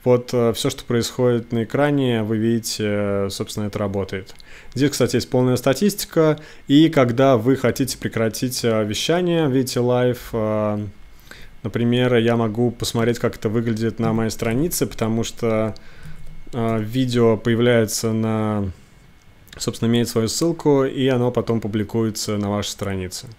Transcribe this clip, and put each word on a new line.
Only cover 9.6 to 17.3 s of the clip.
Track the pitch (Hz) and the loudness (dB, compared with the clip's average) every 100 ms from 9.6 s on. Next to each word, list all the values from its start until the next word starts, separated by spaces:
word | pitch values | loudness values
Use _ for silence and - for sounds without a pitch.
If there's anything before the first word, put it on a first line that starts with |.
| 123 - | 0 0
лайв, | 123 123 123 120 - | 2 2 2 0 -4
э, | 117 107 107 107 104 104 - - - - - - - | -2 0 0 0 -2 -6 -10 -20 -20 -20 -18 -18 -10
например, | 107 113 117 120 127 120 | -6 0 2 2 4 4
я | 113 117 | 4 2
могу | 113 107 123 | 0 0 -2
посмотреть, | 117 - 120 113 120 | 0 -4 0 0 0
как | 120 - | -2 -2
это | 113 | -4
выглядит | 110 117 110 113 104 | -2 -2 -2 -2 -2
на | 113 | 0
моей | 110 110 | 0 -2
странице, | - 113 117 170 - 117 | -2 -2 0 -2 -2 -4
потому | - 113 113 | -2 -2 0
что, | 113 - 117 110 110 104 - - - - - - - | -4 -4 -2 0 -2 -4 -14 -16 -14 -12 -12 -12 -10
э, | 127 113 113 | -4 -2 0
видео | 107 123 131 120 117 | -2 -2 0 4 4